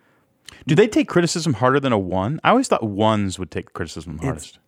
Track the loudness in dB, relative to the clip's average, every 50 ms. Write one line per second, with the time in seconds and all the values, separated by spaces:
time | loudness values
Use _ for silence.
0 | _ _ _ _ _ _ _ _ _ -20 -20 -12 -4 2 4 4 4 4 4 0
1 | 0 2 2 0 0 2 -2 -2 -2 -2 0 2 2 2 2 2 2 2 0 0
2 | 0 -2 -2 -2 -2 -2 -4 0 2 2 4 4 2 0 0 0 0 -2 0 2
3 | 2 2 2 2 0 -2 -4 -6 -10 -8 -8 -10 -10 -10 _ -10 -10 -8 -10 -12
4 | -12 -12 -10 -6 -6 -6 -6 -6 -12 -18 -20 _ _